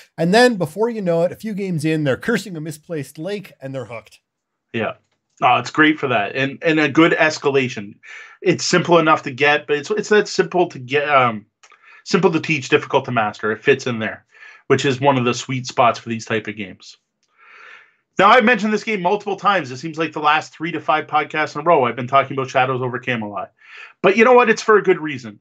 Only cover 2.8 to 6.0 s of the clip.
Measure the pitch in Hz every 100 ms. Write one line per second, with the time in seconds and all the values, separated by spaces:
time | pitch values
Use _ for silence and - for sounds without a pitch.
2.8 | - 160 135 - 170 208 - - 135 135
3.8 | 113 113 - _ _ _ _ _ _ 117
4.8 | 101 - _ _ _ - 127 123 123 -
5.8 | 156 156